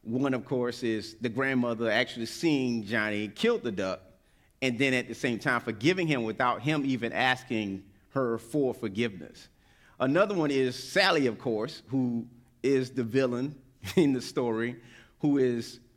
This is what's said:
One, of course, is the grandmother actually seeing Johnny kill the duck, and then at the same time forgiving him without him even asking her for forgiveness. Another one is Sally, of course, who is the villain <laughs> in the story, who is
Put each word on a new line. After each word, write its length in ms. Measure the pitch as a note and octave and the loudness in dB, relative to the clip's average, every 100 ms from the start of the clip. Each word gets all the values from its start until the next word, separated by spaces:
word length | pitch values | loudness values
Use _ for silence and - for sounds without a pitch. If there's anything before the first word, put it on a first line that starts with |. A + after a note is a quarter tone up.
One, 320 | - A#2+ C#3 | -4 -2 0
of 140 | C3 - | -2 -2
course, 360 | C3 B2 A#2+ | -2 -2 -2
is 340 | A#2+ A2 G2+ - | -2 -2 -4 -6
the 80 | A#2+ | -6
grandmother 640 | G#2+ C3+ C3 A#2+ A2+ A2+ | -2 0 2 0 0 0
actually 340 | G#2+ B2 - | 2 0 -2
seeing 640 | A2+ - E3 C#3+ B2+ A#2 G2+ | -8 -2 0 2 0 -2 -2
Johnny 420 | A2+ G#2+ G#2 G#2 | 0 0 -2 -6
kill 300 | G2+ A3+ A#3 | -2 0 0
the 140 | A#2+ | -2
duck, 280 | G2 F#2+ F#2 - - _ _ _ _ | -4 -4 -4 -10 -20 _ _ _ _
and 160 | C3 A#2 | -2 2
then 160 | C3+ | 2
at 120 | B2+ A#2+ | 2 -2
the 80 | |
same 240 | A2+ C3+ A2+ | -4 -4 -2
time 220 | D3+ B2 | 0 0
forgiving 460 | A#2 G#2+ B2+ F#3 E3 | -2 0 0 2 0
him 160 | C#3 | 0
without 400 | A2+ G#2 B2 A#2 | -2 0 0 0
him 240 | A#2+ D#3 C#3 | 0 0 0
even 260 | B2+ A#2 | -2 -2
asking 720 | F2+ B2+ B2+ - A#2 G#2 F#2+ - - _ | 0 2 2 -2 -2 -2 -4 -10 -20 _
her 260 | C#3 B2+ A#2 | -2 -2 -2
for 340 | - D3+ C3 | -4 0 0
forgiveness. 760 | A2+ A2+ G2 A#2 F#2+ - - - _ _ _ _ _ | -2 -6 -2 -4 -4 -16 -18 -20 _ _ _ _ _
Another 340 | C3 D3+ G3 | 2 4 2
one 160 | G3 D3+ | 2 2
is 320 | C3+ C3 B2 | 2 2 -2
Sally, 440 | - F#3 G3 E3+ C3 | -2 2 4 4 2
of 120 | G#2+ | 0
course, 440 | - A2 A2+ - - | -2 -2 -4 -8 -4
who 380 | C3+ B2+ A#2 A2+ - _ _ | -2 0 -2 -6 -14 _ _
is 280 | B2+ C3+ B2 | 2 2 0
the 140 | B2 | -4
villain 500 | A2+ B2 C3 A#2+ C3+ D3 - _ | 0 2 2 0 -4 -8 -20 _
<laughs> 200 | F#2+ - | -2 4
in 180 | D3 | 4
the 80 | B2+ | 4
story, 540 | - - A#2+ A2 A#2 A#2+ - - - _ | -2 -2 0 0 -2 -4 -16 -20 -20 _
who 180 | D3+ C#3+ | 2 4
is 420 | B2+ A#2+ A#2 - - | 4 2 -4 -12 -20